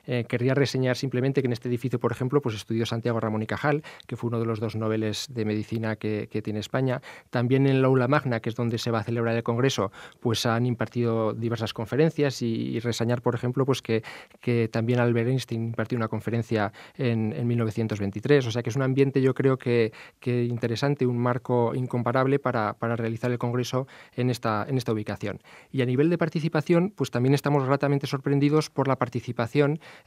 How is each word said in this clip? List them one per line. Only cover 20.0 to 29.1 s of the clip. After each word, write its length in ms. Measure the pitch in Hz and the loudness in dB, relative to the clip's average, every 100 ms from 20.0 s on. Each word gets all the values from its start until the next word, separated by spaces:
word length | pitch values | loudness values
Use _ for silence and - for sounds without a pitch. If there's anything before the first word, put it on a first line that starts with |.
| - _ | -20 _
que 240 | 127 120 | -2 -2
interesante, 600 | 120 117 117 113 143 143 | -2 -2 -2 0 0 2
un 120 | 123 120 | 0 2
marco 560 | 123 123 - 123 117 | 0 0 0 2 2
incomparable 640 | 127 127 123 117 131 131 139 | 0 -2 -2 0 2 2 2
para, 340 | 127 120 104 | 0 0 -2
para 240 | - 117 117 | -2 -2 -2
realizar 340 | 113 113 123 | -2 -2 -2
el 60 | 120 | -2
Congreso 500 | 120 123 120 127 131 - - | -2 -2 -2 -4 -4 -12 -10
en 140 | - 123 | -2 -2
esta, 360 | 117 113 107 104 | 0 -2 -2 -2
en 100 | 131 | -2
esta 140 | 120 | -2
ubicación. 480 | 107 104 101 104 95 - - - | -4 -4 -6 -8 -10 -14 -20 -6
Y 100 | 131 | -2
a 40 | |
nivel 240 | 123 127 160 | 0 2 2
de 80 | 170 | 2
participación, 760 | 165 165 156 156 - 170 190 | 0 -2 0 0 4 4 2
pues, 180 | - 135 | -2 -2
también 220 | 120 131 | 2 4
estamos 300 | 143 143 143 | 4 4 2
gratamente 420 | 131 139 143 139 139 | 2 2 2 0 0
sorprendidos 600 | 139 139 143 143 156 - | -4 0 2 4 4 2
por 200 | - 135 | 0 0
la 80 | 131 | 0
participación, 840 | 120 | 0